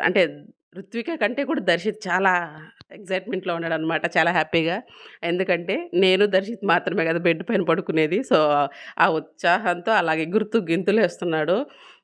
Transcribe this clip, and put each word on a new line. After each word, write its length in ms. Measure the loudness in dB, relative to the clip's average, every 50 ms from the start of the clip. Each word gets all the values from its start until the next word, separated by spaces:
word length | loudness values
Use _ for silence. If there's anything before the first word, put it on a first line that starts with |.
అంటే 200 | 0 2 2 2 2 2 0 -8 -18 -20 -20 _ _ _ _
రుత్విక 340 | -18 -16 -10 -10 -8 -6 -6 -4
కంటే 260 | -2 -2 -2 -2 -4 -4
కూడా 180 | -4 -4 -2
దర్శిత్ 380 | 0 0 0 0 0 -4 -6 -6
చాలా 300 | -6 -4 -2 2 2 2 2 2 -2 -4 -12 -16 -20 -20 -20 _ -20 _
ఎక్సైట్‌మెంట్‌లో 640 | -20 -20 -8 -6 -6 -4 -4 -4 -6 -6 -4 -4 -4
ఉన్నాడనమాట, 480 | -4 -2 -2 -2 -2 -2 -2 -2 -2 -2 -2
చాలా 200 | 0 2 2 2
హ్యాపీగా. 460 | 2 0 0 2 0 0 0 0 -2 -4 -6 -10 -20 -20 -20 -20 -18 -8 -4
ఎందుకంటే 520 | -2 0 0 0 0 0 -2 0 -4 -4 -4 -6 -2 0
నేను 300 | 2 4 4 4 4 4 4
దర్శిత్ 380 | 2 0 0 0 -8 -6 0
మాత్రమే 400 | 2 2 2 2 0 -2 0 0
కదా 140 | 0 0 0
బెడ్ 240 | 2 2 0 0 -2
పైన 200 | -2 -2 0 2
పడుకునేది. 560 | 2 0 0 0 -2 0 0 0 2 0 -2
So, 180 | 0 2 2 4 4 4 4 2 2 0 -4 -12 -18 -18 0 2
ఆ 100 | 2 2 2
ఉత్సాహంతో 800 | 0 -4 -6 _ _ 0 2 2 2 2 -2 -2 -2 0 0 2
అలాగే 300 | 2 2 2 0 -2 -2
ఎగురుతూ 360 | 0 0 -2 -2 0 -2 -2 0
గెంతులేస్తున్నాడు. 920 | 0 -2 0 0 2 2 2 2 0 0 -4 -4 -2 -2 0 0 0 0 0 -2 -4 -10 -20 -20 -20 -20 _